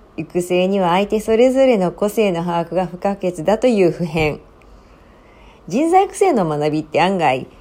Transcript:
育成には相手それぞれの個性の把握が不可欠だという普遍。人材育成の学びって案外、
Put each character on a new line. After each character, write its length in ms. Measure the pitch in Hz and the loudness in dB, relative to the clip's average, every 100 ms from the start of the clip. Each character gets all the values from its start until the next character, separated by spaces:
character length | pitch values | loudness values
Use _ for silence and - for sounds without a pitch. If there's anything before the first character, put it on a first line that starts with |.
| - - | -16 -14
育 280 | 156 180 | -6 -6
成 240 | 175 180 185 | -2 0 0
に 120 | 202 | 0
は 100 | 175 | 0
相 180 | 180 202 | 0 0
手 120 | 214 | -2
そ 160 | 220 220 | 0 4
れ 160 | 254 | 4
ぞ 140 | 262 262 | 4 4
れ 140 | 214 | 4
の 120 | 175 | 0
個 160 | 170 202 | -2 -2
性 240 | 214 202 | 0 0
の 120 | 170 | 0
把 220 | 175 170 170 | -2 -4 -2
握 100 | 170 | -4
が 100 | 180 | -4
不 120 | 175 | -4
可 180 | 196 196 | -6 -4
欠 280 | 180 170 | -6 -4
だ 140 | 156 220 | -2 0
と 80 | 247 | 2
い 180 | 208 | 2
う 60 | 175 | 2
普 160 | 156 170 | 0 -4
遍。 360 | 160 151 - - - - - - - - - - - - - - | -2 -2 -4 -12 -20 -20 -20 -20 -20 -20 -20 -20 -20 -20 -20 -6
人 220 | 214 330 | -2 2
材 160 | 381 381 | 2 2
育 100 | - | 0
成 180 | 381 | 0
の 120 | 247 165 | 2 0
学 240 | 147 151 | 0 -2
び 100 | 151 | -2
っ 40 | 151 | -2
て 160 | 135 | 0
案 160 | 180 190 | 0 2
外、 300 | 151 131 - - | 0 -2 -6 -18